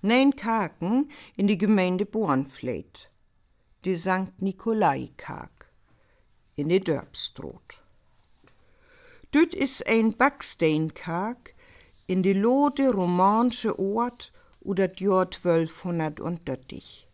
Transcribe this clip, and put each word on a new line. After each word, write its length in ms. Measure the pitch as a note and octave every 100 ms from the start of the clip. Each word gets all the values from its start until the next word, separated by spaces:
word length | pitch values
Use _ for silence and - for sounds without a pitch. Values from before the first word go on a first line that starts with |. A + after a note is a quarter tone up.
Nein 360 | F#3+ A#3+ C4+ C#4
Kaken 720 | A3 A3+ F#3 - E3+ A#3+ C#4+ - - -
in 120 | G3
die 100 | G3+
Gemeinde 480 | G3 G#3 F3+ F3+ G3
Bornfleet, 1040 | G#3+ G3 C3 C#3 - - G#2 - - - _ _ _ _ _ _ _
die 120 | F#3 F3+
Sankt 460 | F3 F#3 F#3 -
Nikolai 680 | F#3+ F#3+ A#3 A3 F3+ C3+ B2+ -
Kak, 560 | - - - _ - _ _ _ _ _ _ _ _
in 140 | - D3
die 120 | F#3
Dörpstroth. 1000 | F#3+ D3+ - - - - - - _ - _ _ _ _ _ _ _ _ _ _ _ _ - - -
Düt 200 | C#4+ E4
is 280 | - C#4 -
ein 340 | - A3+ A3+ A3+
Backsteinkaak 1400 | C4 - - - D#3+ D#3 D#3+ - - E3+ G#3 B3 - - - - - _ -
in 160 | F#3
die 100 | F#3+
lode 580 | G3 G#3+ C4 C#4+ C#4 C4+
romansche 880 | G#3 F3+ F3+ F#3+ A3 B3 A#3 A3+ -
Ort 540 | G3 G#3+ A#3+ A#3+ - - _ _
oder 280 | - F#3+ F#3+
d 160 | F#3+
Jahr 260 | F#3+ F#3 F3+
zwölfhundertdröttig. 1800 | - F3+ E3 D#3+ - F#3 E3+ D#3 D3+ - E3+ - C3 - - - - _